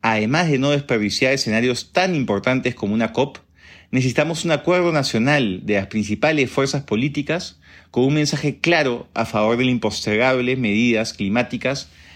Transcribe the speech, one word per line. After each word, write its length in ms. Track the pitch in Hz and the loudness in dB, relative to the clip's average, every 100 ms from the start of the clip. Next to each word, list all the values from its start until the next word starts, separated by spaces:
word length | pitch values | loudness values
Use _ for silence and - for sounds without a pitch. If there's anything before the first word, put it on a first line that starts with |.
Además 480 | 113 110 107 147 175 | 0 0 0 0 2
de 100 | 139 | 2
no 120 | 139 | 2
desperdiciar 600 | 143 143 117 104 - 131 | 0 0 0 0 0 0
escenarios 600 | 135 - 110 123 123 - | 0 0 0 0 -2 -4
tan 220 | - 185 170 | -2 0 0
importantes 600 | 123 101 113 131 123 120 | 0 0 0 0 0 -4
como 180 | 101 | -2
una 200 | 107 113 | 0 -2
cop, 240 | - 139 - _ _ - - - | 0 -2 -4 _ _ -20 -20 -4
necesitamos 520 | 127 131 120 156 156 | -2 0 0 0 -2
un 80 | 170 | 0
acuerdo 400 | 151 - 180 175 | 0 2 2 2
nacional 720 | 156 127 117 123 147 117 92 | 0 0 0 2 2 0 -2
de 120 | - 104 | -2 -2
las 120 | 98 | -2
principales 640 | 110 101 104 147 156 123 | -4 -4 0 0 2 0
fuerzas 340 | - 135 143 | 0 -2 -2
políticas 760 | 143 208 139 147 143 160 - - - - - | -2 -2 -2 -4 -4 -6 -6 -16 -20 -20 -8
con 120 | - | 0
un 120 | 131 151 | 2 2
mensaje 440 | 147 151 151 123 | 0 0 -2 -2
claro 480 | - 170 139 120 - | 2 2 2 -2 -8
a 120 | - 113 | -6 -2
favor 300 | 110 107 117 | 0 2 2
de 80 | |
las 80 | 127 | 2
impostergables 880 | 123 107 101 - 107 127 131 123 131 | 0 -2 -4 -2 0 2 2 0 -2
medidas 540 | 117 104 120 113 110 | 0 2 2 2 -2
climáticas 760 | - 98 110 123 120 127 139 - - - | -4 -2 -2 -2 -4 -4 -4 -8 -20 -20